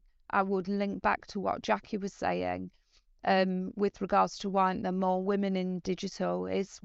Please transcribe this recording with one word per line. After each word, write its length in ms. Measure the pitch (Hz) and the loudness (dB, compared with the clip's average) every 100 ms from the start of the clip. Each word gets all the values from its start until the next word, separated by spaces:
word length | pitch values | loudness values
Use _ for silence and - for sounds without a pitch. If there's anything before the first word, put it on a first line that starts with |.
| - _ - | -12 _ -4
I 100 | 202 | 0
would 240 | 190 196 180 | 2 0 0
link 340 | 202 202 190 | 0 0 0
back 260 | 208 202 - | 0 0 -2
to 120 | 208 | -4
what 220 | 190 190 | -2 -2
Jackie 360 | - 202 - 208 | 0 -2 -2 -6
was 160 | 196 | -6
saying, 580 | - 180 180 180 180 185 _ _ _ _ _ | -4 -2 0 -2 -4 -6 _ _ _ _ _
um, 480 | - 190 190 185 185 - | 2 4 4 0 -4 -2
with 260 | 202 - | -2 0
regards 360 | 190 196 185 - | 0 2 2 0
to 100 | 202 | -2
why 240 | 190 185 | 2 2
there 160 | 185 185 | 2 -2
are 20 | |
more 320 | 185 185 185 | 0 2 2
women 320 | 185 202 196 190 | 2 0 2 0
in 240 | 185 185 | 0 -4
digital, 680 | 180 180 196 - 180 180 185 | -4 -4 -4 -4 -2 -2 -2
is 320 | 190 196 - | -2 -2 -6